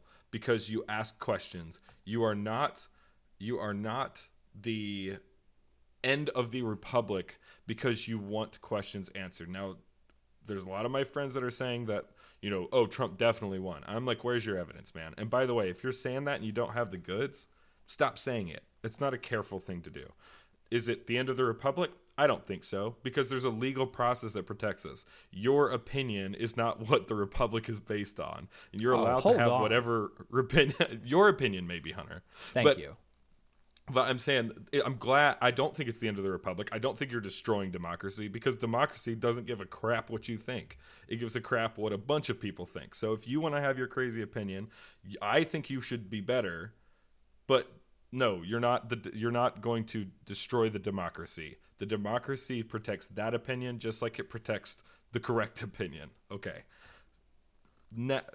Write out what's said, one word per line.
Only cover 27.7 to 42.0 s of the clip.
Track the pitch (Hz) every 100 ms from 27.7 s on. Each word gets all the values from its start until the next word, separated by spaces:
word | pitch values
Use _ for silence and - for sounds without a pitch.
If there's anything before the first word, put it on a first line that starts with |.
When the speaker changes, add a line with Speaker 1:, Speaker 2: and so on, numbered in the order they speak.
| 107
Speaker 1:
based | - 104 101 -
on. | 71 73 85 - -
And | 95
you're | 120
Speaker 2:
Oh, | 120
Speaker 1:
allowed | 113 127
to |
Speaker 2:
hold | - 117
Speaker 1:
have | 120
Speaker 2:
on. | 123
Speaker 1:
whatever | 113 120 117 117 101 -
<laughs> | -
repin-, | 123 127 156 139 - 170 117
your | 120 160 208
opinion, | 165 123 92 87
maybe, | 87 -
Hunter. | - - - - - -
Speaker 2:
Thank | - 147
Speaker 1:
But | 127
Speaker 2:
you. | 71 - _ _ _ _ _ _ _ - -
Speaker 1:
but | 127 123
I'm | 127
saying, | 147 135 113 - - 143
I'm | 127 120
glad, | 113 139 147 -
I | 123
don't | 120 151 -
think | 127
it's | 110
the | 113
end | 98
of |
the | 98
Republic. | 90 98 87 104
I | 113
don't | 127 104
think | 135
you're | 120
destroying | 101 - - 104 95
democracy, | 87 85 87 98 104 104
because | 110 135 127
democracy | 113 117 147 - 120
doesn't | 113 120 120 113
give | 110
a | 92
crap | - 113 113 -
what | 110 -
you | 110
think. | - 123 - - - - -
It | 113
gives | 117 113
a |
crap | - 117 113 110
what | 107
a |
bunch | 101